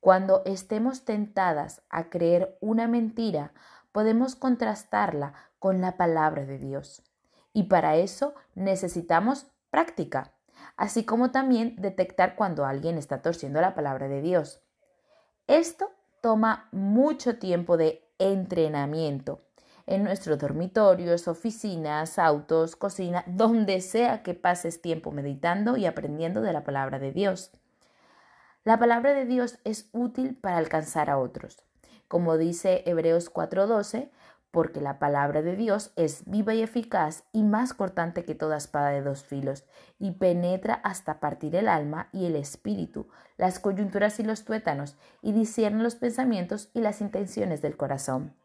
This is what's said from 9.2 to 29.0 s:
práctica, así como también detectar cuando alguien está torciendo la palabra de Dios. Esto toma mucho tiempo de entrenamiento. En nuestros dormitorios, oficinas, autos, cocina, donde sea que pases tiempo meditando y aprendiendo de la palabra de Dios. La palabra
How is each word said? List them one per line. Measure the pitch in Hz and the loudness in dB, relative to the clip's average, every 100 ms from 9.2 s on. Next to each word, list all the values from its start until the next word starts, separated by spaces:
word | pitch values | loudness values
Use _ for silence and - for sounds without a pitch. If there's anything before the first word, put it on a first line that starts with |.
| 214 269 - _ _ | 2 -2 -6 _ _
práctica, | 294 339 - 147 135 - _ _ _ - - | 0 0 -2 -4 -4 -6 _ _ _ -20 -4
así | 208 233 | -2 -2
como | 220 226 254 | 0 2 2
también | 262 269 240 233 233 | 2 2 2 2 -4
detectar | 196 190 180 - 185 | -6 -2 -2 2 2
cuando | - 202 151 139 | 2 -2 0 -2
alguien | 139 160 170 | -2 -2 -4
está | 143 131 | -4 -4
torciendo | 165 165 147 143 | -2 -4 -2 2
la | 180 185 | 2 2
palabra | 147 131 139 | -4 -4 -4
de | 139 | -4
Dios. | 156 180 139 - _ _ _ _ _ _ _ _ - | 0 0 0 -12 _ _ _ _ _ _ _ _ 4
Esto | 302 330 - 381 _ _ _ | 4 4 -4 -8 _ _ _
toma | 233 220 220 214 - | 0 2 2 0 -6
mucho | 190 196 220 285 285 247 233 | -4 2 4 4 2 -2 -4
tiempo | 190 175 170 170 | -2 -2 2 4
de | 160 156 _ _ | 4 0 _ _
entrenamiento. | 190 196 185 175 156 151 139 156 160 139 139 143 _ _ _ _ - | 0 0 -2 0 0 0 -2 -2 -2 -4 -8 -12 _ _ _ _ -4
En | 190 | -2
nuestros | 202 196 - 151 | 0 -2 -2 -2
dormitorios, | 143 151 180 220 208 180 175 170 175 | 0 -2 -2 4 6 6 4 0 0
oficinas, | 165 233 214 220 170 151 151 160 - | -4 -6 -6 -6 -4 -2 -2 -2 2
autos, | 165 147 147 160 160 | 4 4 2 2 2
cocina, | - 196 190 180 175 175 | -2 -6 -4 -4 -4 -4
donde | 180 220 233 208 185 | 2 4 4 2 0
sea | 185 226 240 226 | 0 0 2 0
que | - | -6
pases | 175 180 175 170 165 | -2 0 0 -4 -6
tiempo | 175 160 160 | -6 -4 -6
meditando | 143 143 139 170 180 214 254 | -8 -6 -2 -2 0 0 2
y | 185 | 0
aprendiendo | - - 151 165 202 | -2 -6 -4 -4 -2
de | 220 | -2
la | 160 | -2
palabra | 143 139 135 135 | -2 -4 -4 -4
de | 139 | -6
Dios. | 151 196 185 - _ _ _ _ _ _ _ _ _ _ _ | -2 -2 -2 -10 _ _ _ _ _ _ _ _ _ _ _
La | - 226 | 2 4
palabra | 233 233 | 6 4